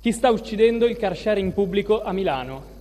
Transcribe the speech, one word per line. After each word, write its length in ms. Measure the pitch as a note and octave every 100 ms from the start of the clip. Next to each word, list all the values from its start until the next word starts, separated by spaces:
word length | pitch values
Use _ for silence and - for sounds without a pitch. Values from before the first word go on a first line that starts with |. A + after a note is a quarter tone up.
Chi 100 | A#3
sta 180 | A3+ C4
uccidendo 560 | A3 - G#3 A3+ A#3 A#3
il 120 | A#3
car 180 | G3 F3+
sharing 380 | G#3+ G#3 F#3+
pubblico 500 | F3+ G3+ F#3+ G3+ G#3+
a 80 | G#3+
Milano? 520 | F#3+ F#3 C3+ B2+ C3+ - -